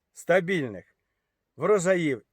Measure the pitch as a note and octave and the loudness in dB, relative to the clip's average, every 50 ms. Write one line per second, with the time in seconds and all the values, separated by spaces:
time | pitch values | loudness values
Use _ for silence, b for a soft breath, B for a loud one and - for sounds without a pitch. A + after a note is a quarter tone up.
0 | _ _ _ - - - E3+ F#3+ F3+ E3 G3 F3 C#3+ B2 G2+ F2+ - _ _ _ | _ _ _ -12 -2 2 2 2 2 0 -2 -2 -2 -4 -6 -10 -14 _ _ _
1 | _ _ _ _ _ _ _ _ _ _ _ - C#3 F#3 G#3+ G3+ E3 F3+ F#3+ F3+ | _ _ _ _ _ _ _ _ _ _ _ -4 0 2 2 2 2 2 0 0
2 | E3 D3+ C3+ A2 - _ | 0 -2 -2 -4 -8 _